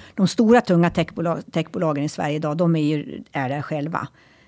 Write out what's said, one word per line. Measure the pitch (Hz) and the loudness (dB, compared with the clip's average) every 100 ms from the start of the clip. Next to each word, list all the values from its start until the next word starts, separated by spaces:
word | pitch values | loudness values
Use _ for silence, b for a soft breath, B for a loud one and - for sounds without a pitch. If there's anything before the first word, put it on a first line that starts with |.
| B | B
De | - 185 | 0 2
stora | - 220 240 | 4 6 6
tunga | 226 175 170 | 6 4 4
techbolag-, | 175 160 - 170 165 - | 0 -4 -4 -4 -4 -4
techbolagen | 165 160 - 165 143 | -4 -4 -2 -2 -2
i | 147 | -4
Sverige | - 151 151 | -4 -4 -2
idag, | 156 151 | -4 0
de | 170 165 | 2 2
är | |
ju, | 147 151 147 - - | 2 -2 -4 -12 -10
är | 147 127 | -6 -4
där | 143 | -4
själva. | - 156 147 - - b b b | -6 -6 -4 -6 -6 b b b